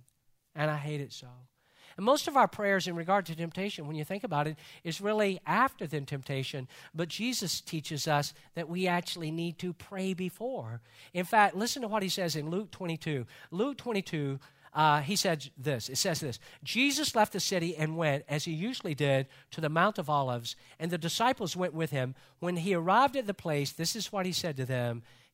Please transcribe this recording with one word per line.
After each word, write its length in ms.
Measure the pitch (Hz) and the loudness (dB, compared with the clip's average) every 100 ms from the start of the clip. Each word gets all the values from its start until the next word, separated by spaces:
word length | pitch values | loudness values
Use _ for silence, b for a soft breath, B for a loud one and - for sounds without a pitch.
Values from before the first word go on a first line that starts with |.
| - _ _ _ _ | -20 _ _ _ _
and 160 | 147 156 | -2 0
I 60 | 151 | 0
hate 240 | 147 151 | -4 -6
it 120 | 123 | -6
so." 140 | - 123 123 127 B B B B - | -12 -16 -20 -20 B B B B -2
And 80 | |
most 240 | 214 294 - | 2 2 4
of 80 | 277 | 4
our 100 | 208 | 4
prayers 400 | - 202 190 175 | 4 2 2 0
in 80 | |
regard 320 | 170 165 202 170 | -2 2 2 0
to 80 | |
temptation, 540 | 160 170 180 202 190 147 | -4 -6 -4 -6 -6 -6
when 80 | 156 | -6
you 80 | |
think 180 | 151 196 | -4 -6
about 240 | 202 147 151 | -2 0 0
it, 100 | 156 B B | -4 B B
is 160 | 170 160 | -8 -4
really 400 | 202 214 196 185 | 0 2 2 0
after 400 | - 196 262 - | 0 4 2 0
the 160 | 151 151 | -4 -4
temptation. 680 | 135 139 127 135 131 139 127 B B | -4 -6 -4 -4 -4 -6 -10 B B
But 140 | 156 170 | -6 -4
Jesus 520 | - 233 233 175 - | -4 -4 -2 -2 -4
teaches 460 | - 160 - 147 165 | -4 -6 -4 -2 2
us 280 | 147 143 B B | 2 2 B B
that 140 | 165 160 | -8 -6
we 180 | 180 185 | -2 2
actually 460 | 175 175 175 156 | 0 -2 -6 -4
need 260 | 165 170 160 | -2 -4 -4
to 140 | 180 | -6
pray 420 | 165 - 196 190 | -8 -10 -4 -2
before. 680 | 180 185 - 240 233 113 117 B B B | -2 -4 -6 -6 -6 -6 -10 B B B
In 120 | 175 | -6
fact, 320 | 180 220 202 190 | 4 6 6 4
listen 260 | 233 285 | -2 -2
to 60 | 220 | -2
what 160 | 214 | -2
he 40 | 190 | 0
says 280 | 196 175 151 | 0 -2 -2
in 140 | 151 | -2
Luke 200 | 185 202 | -4 -6
twenty-two. 560 | - 180 160 165 139 113 B B | -6 -6 -4 -4 -4 -6 B B
Luke 280 | 175 277 254 | -4 -2 -4
twenty-two, 600 | 240 202 - 156 139 135 B B B | -4 -2 -2 -2 -2 -4 B B B
uh, 260 | 147 156 151 | 4 6 6
he 160 | 143 208 | 4 0
said 340 | 190 156 135 - | 2 0 -4 -6
this. 320 | 139 123 - | -2 -2 -2
It 80 | 131 | 0
says 240 | 190 151 | 0 0
this, 180 | 147 - B B | -4 -8 B B
"Jesus 540 | 143 220 285 277 294 233 | -4 2 2 2 2 4
left 160 | 208 | 4
the 80 | 190 | 2
city 360 | - 190 165 165 | 0 0 0 0
and 200 | 156 165 | -2 0
went, 280 | 156 143 - | 2 0 -2
as 160 | 147 | -4
he 80 | 175 | -2
usually 420 | 160 220 254 180 | -4 -4 -4 -4
did, 320 | 139 143 135 135 B B | 0 4 4 0 B B
to 100 | - | -4
the 80 | 156 | 0
Mount 300 | 160 196 208 | 4 4 2
of 100 | 151 | 2
Olives, 460 | 147 131 120 117 B B - | 2 2 -2 -6 B B -8
and 140 | 165 | -4
the 60 | 170 | -2
disciples 580 | 160 - 240 254 175 175 | -2 2 2 2 -2 -2
went 180 | 175 | -2
with 160 | 160 160 | 0 0
him. 240 | 139 127 B B _ | 0 -2 B B _
When 200 | 175 175 | -4 -2
he 160 | 185 | 0
arrived 420 | 175 170 220 277 269 | 2 4 6 6 2
at 100 | 208 | -4
the 80 | |
place," 380 | 190 170 147 139 | -4 -2 0 -2
this 240 | - 170 226 | -2 -4 -4
is 160 | - | -4
what 120 | 202 | -2
he 80 | 185 | -2
said 240 | 160 175 135 | -2 -2 -2
to 60 | |
them. 380 | 131 127 120 117 b b b | -2 0 0 -4 b b b